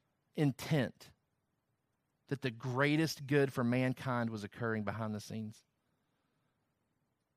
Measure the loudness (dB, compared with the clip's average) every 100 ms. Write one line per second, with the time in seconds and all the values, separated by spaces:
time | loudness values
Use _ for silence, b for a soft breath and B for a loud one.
0 | _ _ _ 2 2 2 0 2 2 -4
1 | -20 _ _ _ _ _ _ _ _ _
2 | _ _ -8 -4 -4 -4 -2 2 4 4
3 | 0 -2 2 4 4 2 2 2 0 -2
4 | -2 -2 -2 -4 -8 -4 -2 -2 -2 -4
5 | -4 -6 -8 -8 -8 -12 _ _ _ _
6 | _ _ _ _ _ _ _ _ _ _
7 | _ _ _